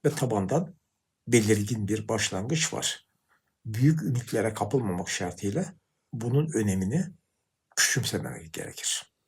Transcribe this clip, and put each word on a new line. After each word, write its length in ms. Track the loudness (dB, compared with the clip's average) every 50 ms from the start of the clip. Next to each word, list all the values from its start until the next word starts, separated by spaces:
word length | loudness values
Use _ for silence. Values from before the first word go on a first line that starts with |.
| 2
Ve 60 | 2
tabandan 640 | 2 2 0 2 2 0 2 2 0 0 0 -2 -10 _ _ _ _ _ _ _ _ _ _ 4
belirgin 600 | 4 4 6 6 4 2 2 -2 -2 -2 0 -2
bir 200 | -2 -2 -2 -2
başlangıç 640 | -2 0 0 -2 -2 -4 -2 0 0 0 0 -2 -2
var. 360 | -4 -4 -4 -6 -6 _ _ _ _ _ _ _ _ _ _ _ _ _
Büyük 380 | -6 0 4 6 6 6 4
ümitlere 520 | 0 0 -2 -2 -2 -2 -2 0 0 0 0
kapılmamak 540 | -2 -2 0 0 0 0 0 -2 -2 -4 -4
şartıyla 680 | -4 -4 -4 -6 -6 -4 -4 -2 0 -2 -2 -4 -8 _ _ _ _ _ _ _
bunun 400 | -10 -4 -2 2 2 2 2 2
önemini 540 | 0 2 2 2 2 2 0 0 0 0 0 -2 -6 -18 _ _ _ _ _ _ _ _ _ _ _
küçümsememek 760 | 0 2 2 2 0 -2 0 -2 -4 -4 -6 -10 -10 -14 -12
gerekir. 600 | -10 -10 -10 -10 -10 -8 -6 -4 -4 -4 -8 _ _ _ _